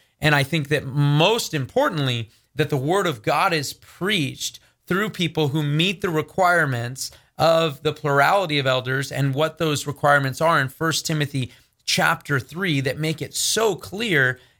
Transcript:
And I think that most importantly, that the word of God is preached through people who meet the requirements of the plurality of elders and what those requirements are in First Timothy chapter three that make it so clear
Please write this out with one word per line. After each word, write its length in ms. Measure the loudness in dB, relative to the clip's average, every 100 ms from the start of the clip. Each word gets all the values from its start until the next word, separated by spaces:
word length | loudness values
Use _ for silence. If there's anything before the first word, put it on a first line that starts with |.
| _ _
And 140 | 2
I 80 | 2
think 280 | 2 -2 -2
that 180 | -2 -2
most 680 | 0 2 4 4 2 -2
importantly, 760 | -6 -2 0 0 0 -2 -4 -6 _ _ -4
that 160 | -2
the 60 | 0
word 280 | 0 0 0
of 160 | -2
God 320 | -2 0 2
is 200 | 0 -4
preached 880 | -10 -20 -6 -2 0 -2 -6 -10 -12 _ _ -4
through 240 | -2 -2
people 380 | -2 -2 0 0
who 120 | 0
meet 400 | 0 0 0 -2
the 80 | -2
requirements 1000 | -2 -4 0 2 4 2 -2 -6 -10 -12 -14 _ 0
of 460 | 2 4 0 -2
the 100 | -6
plurality 640 | -4 0 4 4 4 0 0
of 80 | 0
elders 460 | 0 -2 -4 -4
and 240 | -2 -2 0
what 240 | -2 0
those 260 | -2 -2 -6
requirements 560 | 0 4 4 2 0
are 180 | 2 2
in 100 | 0
First 360 | -2 -2 -2 -2
Timothy 460 | -2 -2 -4 -6 -10 _ _ -4
chapter 540 | 2 2 0 -2 -4
three 420 | -4 -4 -2 0
that 160 | -2 -2
make 240 | -4 -4
it 140 | -8 -4
so 400 | -2 2 0 0
clear 640 | -8 -6 0 2 2 0 _